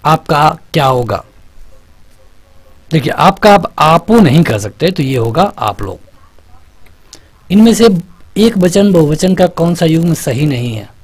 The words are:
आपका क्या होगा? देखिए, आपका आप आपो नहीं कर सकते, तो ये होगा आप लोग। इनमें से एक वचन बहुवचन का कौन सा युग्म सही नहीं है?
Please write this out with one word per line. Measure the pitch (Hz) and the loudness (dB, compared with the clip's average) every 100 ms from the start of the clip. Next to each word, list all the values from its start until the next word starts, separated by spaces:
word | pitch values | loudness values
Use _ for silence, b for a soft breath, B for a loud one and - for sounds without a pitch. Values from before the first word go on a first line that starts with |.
| 147 | 0
आपका | 156 - 147 156 165 - | -2 -2 0 0 -2 -8
क्या | 165 135 | -2 -2
होगा? | 127 113 101 - - - - - - - - - - - - _ - - - - | -2 -4 -8 -10 -20 -20 -20 -20 -20 -20 -20 -20 -20 -20 -20 _ -20 -20 -20 -4
देखिए, | 160 127 | -4 -4
आपका | - 170 190 214 | 0 0 2 2
आप | 202 - - | 2 0 -2
आपो | 156 165 - 226 | 0 0 2 4
नहीं | 175 147 | 4 4
कर | 147 107 | 2 -2
सकते, | 101 - 170 | -6 -4 -4
तो | 185 | -2
ये | 135 131 | -4 -2
होगा | 117 113 202 - | -4 -2 -4 -4
आप | 110 101 | -8 -6
लोग। | 101 - - - - - - - - - - - - b b b - | -10 -12 -20 -20 -20 -20 -20 -20 -20 -20 -20 -20 -20 b b b -4
इनमें | 190 226 | 2 4
से | 202 226 180 - - - - | 4 2 0 -6 -20 -12 0
एक | 226 196 | 0 2
वचन | 180 196 202 | 0 2 2
बहुवचन | 180 147 156 185 185 | 2 2 0 -2 0
का | 180 | -2
कौन | - 170 170 | 0 -4 0
सा | 170 | 0
युग्म | 160 170 | 0 0
सही | 156 - 123 151 | -4 -4 -2 -2
नहीं | 127 120 110 | -2 -6 -8
है? | 101 - | -14 -20